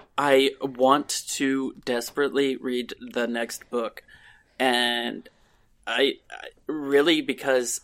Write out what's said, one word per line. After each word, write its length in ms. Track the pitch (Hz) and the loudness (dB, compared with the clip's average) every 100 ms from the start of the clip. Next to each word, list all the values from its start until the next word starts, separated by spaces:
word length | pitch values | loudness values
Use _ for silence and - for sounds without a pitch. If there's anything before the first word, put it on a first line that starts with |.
| - - | -6 -2
I 340 | 143 135 135 - | 4 6 4 0
want 640 | 139 123 127 143 143 - - | -6 2 4 4 2 -8 -6
to 440 | - 139 135 131 - - | -2 0 0 -4 -8 -6
desperately 720 | 120 120 - 143 131 139 127 | -4 -4 -2 -2 0 0 -2
read 360 | 131 123 120 - | -4 -6 -6 -10
the 260 | 123 120 117 | -8 -4 -2
next 420 | 117 117 - - | -2 -6 -8 -8
book, 320 | 120 113 - - - - - _ - | -6 -6 -8 -20 -20 -20 -20 _ -2
and 680 | 131 120 120 120 120 104 - _ _ _ _ _ - | 0 2 2 0 -4 -8 -14 _ _ _ _ _ -6
I, 280 | 113 139 - - | 0 0 0 -10
I 180 | - - - - | -18 -18 -16 -10
really 540 | 156 139 143 151 160 | -8 2 4 4 2
because 600 | 139 135 139 131 120 - | 0 -4 0 0 0 -6